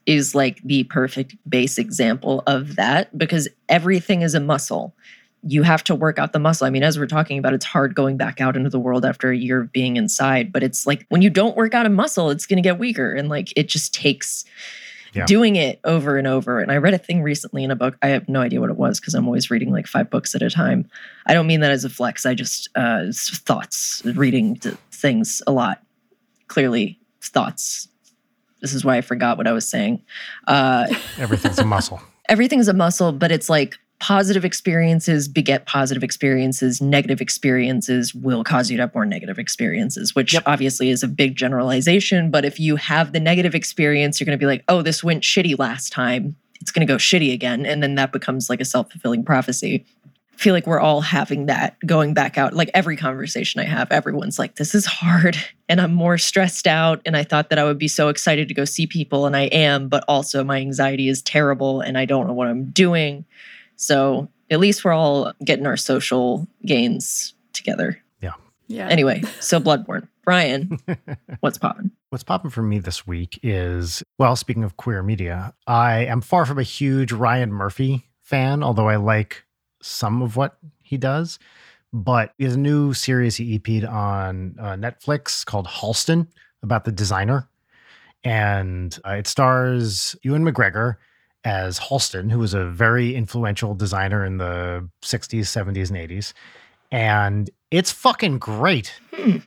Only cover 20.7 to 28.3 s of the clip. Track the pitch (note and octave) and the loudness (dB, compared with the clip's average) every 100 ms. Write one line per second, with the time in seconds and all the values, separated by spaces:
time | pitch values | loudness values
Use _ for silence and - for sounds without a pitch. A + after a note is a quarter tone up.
20.7 | B2+ - - - - - E3 D#3+ D#3+ D3 | 0 -2 -10 -20 -6 2 2 4 4 4
21.7 | C#3 B2+ - B2 - C3 B2 B2+ - - | 2 -2 -4 -4 -2 -2 -2 -4 -6 -6
22.7 | - A#2+ A2 F2 - - - - C3 - | -2 0 0 -2 -4 -6 -4 -2 -2 -4
23.7 | - - - A#2 B2 C3+ A#2+ G#2+ - A2+ | -8 -6 -6 -4 0 2 2 2 -2 -6
24.7 | - _ - C#3+ A#2 A2+ - - C3 A2+ | -10 _ -4 0 2 0 -2 0 0 0
25.7 | F#2+ _ _ _ _ _ _ - - C3 | -4 _ _ _ _ _ _ -6 0 2
26.7 | A#2 G#2 - _ _ - C3+ - - - | 2 -2 -6 _ _ -4 -2 -2 -4 -8
27.7 | - - _ _ _ _ | -8 -12 _ _ _ _